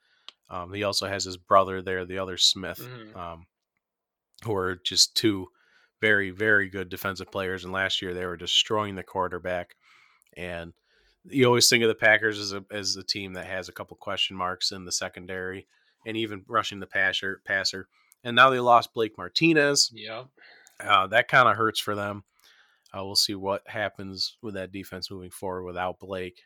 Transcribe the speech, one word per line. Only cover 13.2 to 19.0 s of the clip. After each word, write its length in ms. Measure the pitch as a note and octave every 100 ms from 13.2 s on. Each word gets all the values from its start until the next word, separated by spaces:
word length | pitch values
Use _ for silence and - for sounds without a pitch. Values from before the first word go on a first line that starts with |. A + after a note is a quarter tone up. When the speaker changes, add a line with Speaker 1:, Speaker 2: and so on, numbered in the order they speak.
| G2
Speaker 1:
that 120 | F#2 F2
has 240 | F#2+ F2+
a 20 |
couple 240 | - G2 -
question 400 | - F#2+ - F#2+
marks 360 | F2+ F#2 -
in 100 | G2
the 80 | F2+
secondary 720 | - F#2 - F2+ F#2 F#2 F#2+ - _ _ _ A2+
and 120 | A2
even 260 | A2 G#2 F2+
rushing 320 | A2+ G#2 G2+
the 60 | F#2+
passer, 540 | G2 F#2+ F2+ G2 F#2+ -
passer. 420 | G2 F#2+ F#2+ F#2 _ _ _
And 120 | A#2+ A#2+
now 140 | C3
they 100 | B2+
lost 340 | B2 A#2+ A2+
Blake 240 | -